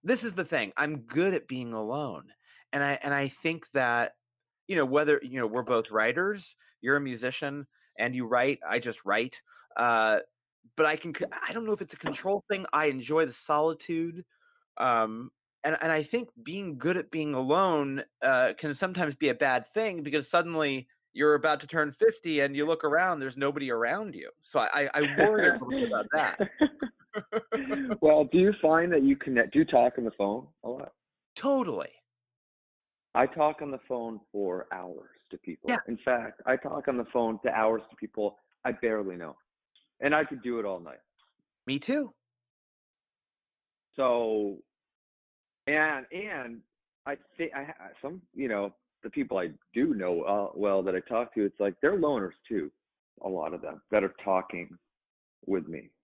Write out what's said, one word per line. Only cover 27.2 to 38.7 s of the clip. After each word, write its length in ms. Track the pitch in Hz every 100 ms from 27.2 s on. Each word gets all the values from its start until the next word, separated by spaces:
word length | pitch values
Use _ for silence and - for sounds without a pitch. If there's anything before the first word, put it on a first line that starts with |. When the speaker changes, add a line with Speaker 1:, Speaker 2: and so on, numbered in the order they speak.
| - 220 - 233 262 285 262 214
Speaker 2:
Well, 240 | 151 151 139
do 60 | 170
you 160 | 190 202
find 320 | 160 160 175
that 80 | 165
you 120 | 135 139
connect, 360 | - 123 117
do 60 | 143
you 60 | 156
talk 280 | 131 123 -
on 60 | 113
the 60 |
phone 360 | - 101 110 139 _
a 60 | 123
lot? 240 | 127 - _ _ _ _ -
Speaker 1:
Totally. 540 | 262 269 202 104 - _ _ _ _ _ _ _ _ _ _ _ _ 120
Speaker 2:
I 100 | 131
talk 360 | 165 151 151
on 80 | 147
the 80 | 131 _
phone 320 | 123 117 110 _
for 360 | 101 98 90 -
hours 460 | 92 90 78 - _ _
to 60 | -
people. 300 | - 82 -
Speaker 1:
Yeah. 80 | 240 -
Speaker 2:
In 100 | 117 -
fact, 360 | 123 113 - -
I 100 | 131
talk 320 | 139 147 139
on 100 | 123
the 100 | 113
phone 280 | 127 113 110
to 60 | -
hours 300 | 107 110 113 -
to 60 | -
people 420 | 107 - 104 - _ _
I 80 | 127